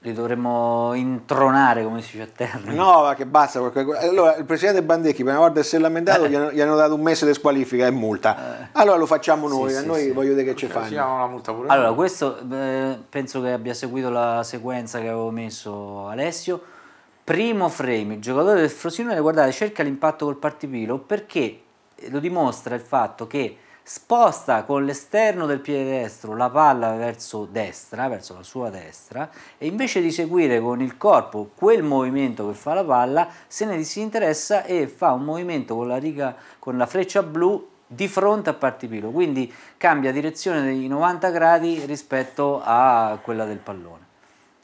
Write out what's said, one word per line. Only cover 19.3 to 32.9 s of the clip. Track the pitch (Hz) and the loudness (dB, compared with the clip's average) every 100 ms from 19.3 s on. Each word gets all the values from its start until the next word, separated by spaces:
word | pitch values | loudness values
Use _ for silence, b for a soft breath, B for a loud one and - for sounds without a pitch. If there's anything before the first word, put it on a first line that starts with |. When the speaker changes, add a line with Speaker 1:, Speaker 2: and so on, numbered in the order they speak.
| 160 135 | 4 2
Speaker 1:
cerca | 131 208 208 | 2 -4 -4
l'impatto | 147 139 156 151 147 | -4 -2 -2 -2 -4
col | 139 | -4
partipilo | 151 147 143 127 110 135 | -6 -6 -8 -8 -6 -6
perché, | - 208 208 185 117 - _ _ _ - | -4 -6 -4 -4 -4 -6 _ _ _ -20
eh, | - | -10
lo | 139 | -6
dimostra | 165 175 139 117 - 120 | -4 0 0 -2 -6 -8
il | |
fatto | 117 131 110 - 113 | -2 -2 -2 -4 -8
che | 143 120 b b b - | -4 -6 b b b -16
sposta | - - 240 220 - - 113 | -14 0 4 4 4 0 0
con | 104 143 | 0 -2
l'esterno | 139 139 - 208 220 180 156 | -2 -4 -2 2 2 0 -2
del | 139 | -4
piede | 139 143 135 131 | -4 -4 -2 -4
destro | 113 - 110 110 | -6 -10 -10 -2
la | 123 | 0
palla | 135 156 127 113 113 | 4 4 4 0 -2
verso | 120 113 - 110 98 | -4 -6 -10 -10 -8
destra, | 104 101 - - - 131 | -6 -6 -8 -12 -6 -6
verso | 107 - | -6 -12
la | 92 | -18
sua | 90 131 120 | -14 -10 -8
destra, | 95 - - - 127 151 B B B | -10 -16 -20 -16 -12 -12 B B B
e | 151 | -6
invece | 208 262 190 | -4 -2 0
di | 170 | 0
seguire | 165 160 175 151 120 | 0 0 2 4 2
con | 120 123 | 0 -2
il | 131 - | -4 0
corpo | 208 156 - 107 104 | 4 4 4 -6 -10
quel | - 196 226 | 0 4 4
movimento | 151 135 127 135 135 113 104 | 2 0 0 0 -2 -4 -6
che | |
fa | 104 - | -6 -4
la | 175 | -2
palla, | 175 | 2